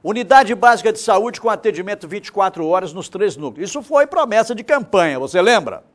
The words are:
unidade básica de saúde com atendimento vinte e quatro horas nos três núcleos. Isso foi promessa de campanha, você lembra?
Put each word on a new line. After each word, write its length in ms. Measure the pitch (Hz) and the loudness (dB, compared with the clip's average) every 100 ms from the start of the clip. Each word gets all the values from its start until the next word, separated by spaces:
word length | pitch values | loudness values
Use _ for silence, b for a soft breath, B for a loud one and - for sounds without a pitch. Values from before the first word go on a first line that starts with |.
unidade 500 | 160 220 208 269 214 | -4 -6 6 6 6
básica 380 | 240 240 233 220 | 2 4 4 0
de 60 | 214 | -2
saúde 420 | - 196 233 196 | 0 0 0 -4
com 80 | 226 | -4
atendimento 600 | 208 220 160 185 202 156 | -2 -4 -4 -8 -10 -10
vinte 200 | 196 - | -14 -10
e 40 | |
quatro 340 | 202 190 180 160 | -2 -2 -2 -2
horas 260 | 180 185 | -2 -2
nos 160 | 175 - | -12 -12
três 280 | 185 202 147 | -4 -4 -4
núcleos. 340 | 156 147 185 | -12 -10 -10
Isso 100 | 285 | -10
foi 280 | 226 285 294 | -2 0 2
promessa 480 | 370 269 214 220 233 | 0 0 0 0 -6
de 80 | |
campanha, 560 | 220 285 208 196 165 131 | -2 -2 2 0 0 -2
você 200 | 131 180 | -2 2
lembra? 440 | 196 226 127 90 _ | 4 2 0 -12 _